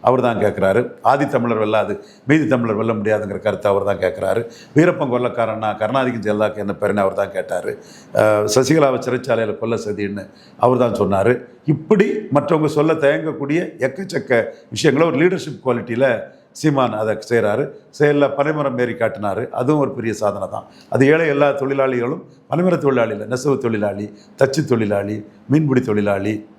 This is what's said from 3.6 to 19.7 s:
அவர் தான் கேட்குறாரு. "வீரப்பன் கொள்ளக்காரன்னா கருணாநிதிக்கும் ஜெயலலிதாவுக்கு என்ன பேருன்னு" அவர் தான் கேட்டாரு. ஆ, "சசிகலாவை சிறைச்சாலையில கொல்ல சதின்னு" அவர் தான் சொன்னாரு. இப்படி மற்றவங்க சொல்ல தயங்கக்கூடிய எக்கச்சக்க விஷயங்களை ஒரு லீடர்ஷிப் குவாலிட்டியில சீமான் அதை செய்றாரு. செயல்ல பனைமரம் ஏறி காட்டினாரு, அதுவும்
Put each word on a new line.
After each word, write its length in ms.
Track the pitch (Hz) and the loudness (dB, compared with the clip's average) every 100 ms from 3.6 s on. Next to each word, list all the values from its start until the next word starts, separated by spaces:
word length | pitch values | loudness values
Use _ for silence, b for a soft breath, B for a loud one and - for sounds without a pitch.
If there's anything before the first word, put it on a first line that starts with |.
| 104 | 0
அவர் 120 | 101 | 0
தான் 140 | 98 95 | 0 0
கேட்குறாரு. 520 | 92 - 95 95 - B B | -2 -2 -2 -2 -4 B B
"வீரப்பன் 360 | - 170 131 143 | 2 2 2 -2
கொள்ளக்காரன்னா 680 | 120 123 113 113 107 107 104 | 0 -2 -2 -4 -2 -4 -2
கருணாநிதிக்கும் 460 | 107 131 127 117 | -2 0 0 -2
ஜெயலலிதாவுக்கு 340 | 104 104 107 107 | -2 0 0 -2
என்ன 180 | 101 90 | -6 -4
பேருன்னு" 160 | 104 104 | -2 0
அவர் 180 | 98 | 0
தான் 160 | 95 98 | 0 -4
கேட்டாரு. 480 | 92 - 90 101 107 B B B 104 | -4 -4 -6 -6 -10 B B B 2
ஆ, 240 | 107 104 | 4 4
"சசிகலாவை 580 | 107 131 127 160 143 127 | 4 2 4 4 4 2
சிறைச்சாலையில 600 | 127 123 127 113 113 - | -2 -4 -2 -2 0 -4
கொல்ல 160 | 113 | -4
சதின்னு" 560 | 117 107 101 101 101 95 B B B | -4 -4 -6 -6 -6 -12 B B B
அவர் 200 | 120 127 | 2 4
தான் 140 | 120 | 2
சொன்னாரு. 520 | 101 101 98 104 123 - - | 2 0 2 2 0 -2 -14
இப்படி 480 | - 151 - 214 208 - - | -2 -2 2 2 2 0 0
மற்றவங்க 320 | 139 143 160 156 | 0 2 0 2
சொல்ல 260 | 151 156 | 2 2
தயங்கக்கூடிய 840 | 156 143 156 160 147 139 156 180 - | 2 2 2 -2 -6 -4 -2 -4 -4
எக்கச்சக்க 680 | 127 127 190 147 - 120 107 B B | -6 -4 -8 -8 0 0 0 B B
விஷயங்களை 480 | 107 160 135 165 131 | 0 2 4 2 4
ஒரு 80 | 170 | 2
லீடர்ஷிப் 340 | 180 - - | 0 -8 -8
குவாலிட்டியில 560 | 131 120 104 117 131 113 87 B B | -2 -2 -2 0 0 0 -6 B B
சீமான் 420 | - 156 139 123 | -2 0 2 0
அதை 260 | 107 110 107 - | 0 -2 -4 0
செய்றாரு. 420 | 120 104 110 147 B B - | 0 0 0 -4 B B 0
செயல்ல 360 | 147 147 139 | 2 4 2
பனைமரம் 440 | 139 143 151 143 120 | 0 -2 0 -2 -2
ஏறி 140 | 123 | -2
காட்டினாரு, 560 | 101 110 - 101 98 120 | 0 -2 -2 -4 -4 -6
அதுவும் 320 | - 127 | -4 0